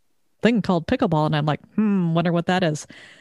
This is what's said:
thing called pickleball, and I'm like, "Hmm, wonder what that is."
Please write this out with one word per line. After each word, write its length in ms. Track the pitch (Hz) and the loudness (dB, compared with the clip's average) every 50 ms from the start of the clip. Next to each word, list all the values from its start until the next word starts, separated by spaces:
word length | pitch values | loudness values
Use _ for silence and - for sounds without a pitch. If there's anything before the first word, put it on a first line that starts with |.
| _ _ _ _ _ _ _ - | _ _ _ _ _ _ _ 0
thing 200 | - 214 247 214 | 0 2 2 2
called 240 | - - 185 165 160 | 0 0 0 0 0
pickleball, 400 | - 254 - 262 185 160 151 156 | -2 -2 0 0 0 0 2 0
and 80 | 151 156 | 0 0
I'm 120 | 147 147 | 0 0
like, 140 | 151 139 - - _ - | 0 -2 -4 -6 _ -4
"Hmm, 400 | 202 220 208 202 190 175 165 160 | -2 -2 0 0 0 0 0 0
wonder 160 | 170 165 175 | 0 0 0
what 160 | 170 170 165 | 0 0 0
that 160 | - 180 185 | 0 0 0
is." 240 | 180 160 151 - - - - - - - - - | 0 0 -2 -4 -10 -16 -20 -20 -20 -20 -20 -20